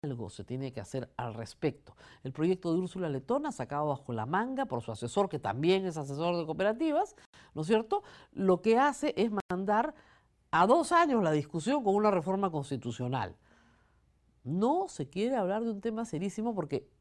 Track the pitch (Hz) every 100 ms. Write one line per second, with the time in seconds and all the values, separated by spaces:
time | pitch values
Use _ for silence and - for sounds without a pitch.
0 | 147 120 104 - - 127 135 - 98 135
1 | - - 120 110 110 - 151 - - -
2 | - - 131 139 165 185 170 165 185 190
3 | 170 135 - 269 302 - 120 147 151 135
4 | - 113 113 185 247 262 262 120 113 107
5 | 120 202 196 143 104 117 160 190 185 160
6 | 139 139 170 175 156 156 196 226 320 302
7 | 415 - - - - 151 156 220 220 202
8 | - - - - 190 180 220 233 285 269
9 | - - 220 202 - 180 196 208 302 -
10 | - _ _ _ _ 160 196 320 311 339
11 | 339 240 170 151 143 165 175 285 208 208
12 | 214 185 160 190 196 151 131 131 120 113
13 | 123 127 92 - _ _ _ _ _ _
14 | _ _ _ _ 123 175 226 339 381 -
15 | 135 180 233 262 185 208 233 202 226 220
16 | 233 160 196 196 226 208 156 139 - _